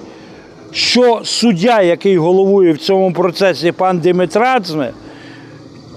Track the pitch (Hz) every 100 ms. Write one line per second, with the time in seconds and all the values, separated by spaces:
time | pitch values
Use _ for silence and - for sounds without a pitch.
0 | - - - - - - - - - 240
1 | 247 226 - - 233 170 233 226 180 165
2 | 196 185 160 190 196 196 175 151 - 190
3 | 190 165 180 165 190 139 165 160 185 180
4 | 170 180 180 208 247 262 180 156 123 -
5 | - - - - - - - - -